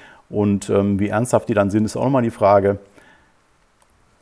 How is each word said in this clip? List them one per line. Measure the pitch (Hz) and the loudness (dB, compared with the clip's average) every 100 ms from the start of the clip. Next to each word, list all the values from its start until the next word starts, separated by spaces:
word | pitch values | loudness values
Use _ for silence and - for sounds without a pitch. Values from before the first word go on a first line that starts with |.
| - - - | -20 -20 -8
Und, | 104 104 101 - | -2 0 -2 -2
ähm, | 101 101 98 | 0 0 0
wie | 101 | -2
ernsthaft | 104 117 117 - | -2 0 -2 0
die | |
dann | 101 101 | 0 0
sind, | 107 | 0
ist | 107 117 | -2 -2
auch | |
nochmal | 123 135 | -2 0
die | 117 | -2
Frage. | - 98 101 98 101 - _ - _ _ _ _ _ _ _ _ _ _ _ | 0 2 4 2 -2 -8 _ -20 _ _ _ _ _ _ _ _ _ _ _